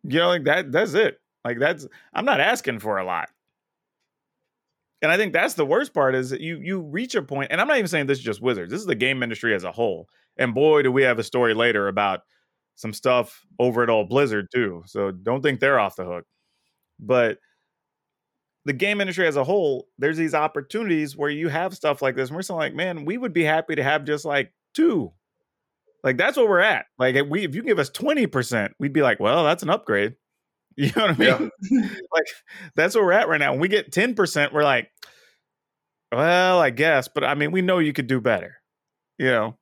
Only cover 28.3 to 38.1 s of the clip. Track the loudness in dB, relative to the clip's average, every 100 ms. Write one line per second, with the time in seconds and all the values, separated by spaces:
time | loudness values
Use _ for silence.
28.3 | 0 -2 -2 -4 _ -2 2 2 2 2
29.3 | 2 2 0 -2 -2 0 0 0 -6 _
30.3 | _ _ _ _ -4 -2 0 0 2 2
31.3 | 2 -2 _ 0 0 0 -8 -4 -2 -2
32.3 | -10 _ -20 -8 -2 0 2 4 4 4
33.3 | 0 0 0 2 0 0 0 0 0 0
34.3 | 0 0 2 2 2 -2 _ -20 _ _
35.3 | _ _ _ _ _ _ _ _ 0 2
36.3 | 4 4 4 4 2 2 2 0 -4 -2
37.3 | 0 0 0 2 2 2 -2 -2